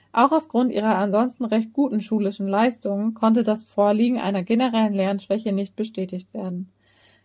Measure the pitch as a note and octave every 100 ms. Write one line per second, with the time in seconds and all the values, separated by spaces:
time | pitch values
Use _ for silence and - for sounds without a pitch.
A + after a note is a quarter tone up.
0 | _ A3+ C4+ D#4 D#4 A#3 B3+ G3+ G#3+ F#3+
1 | G3+ G3+ B3+ - A#3 A3 A3 - C#4+ G#3+
2 | - A3 G3 G3 G3 G3 A#3+ A#3 G3+ G3+
3 | A3 A3 A3 A3+ A3+ G#3+ - - G#3 G#3+
4 | A#3+ B3 F#3+ G3 F3+ A3+ B3+ A3+ G#3+ G3
5 | F#3+ G3+ - G#3 A3 G3 G3 - A3 G#3
6 | F#3+ F3+ F#3 A3 F#3 F3+ F#3 _ _ _
7 | _ _